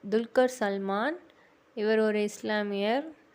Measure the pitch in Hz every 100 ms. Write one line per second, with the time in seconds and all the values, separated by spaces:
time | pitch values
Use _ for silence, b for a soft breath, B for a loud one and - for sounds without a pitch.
0 | 208 214 233 - 254 247 208 196 196 196
1 | 247 359 - b b b _ - 208 220
2 | 214 208 208 - 220 214 208 202 202 247
3 | 320 311 _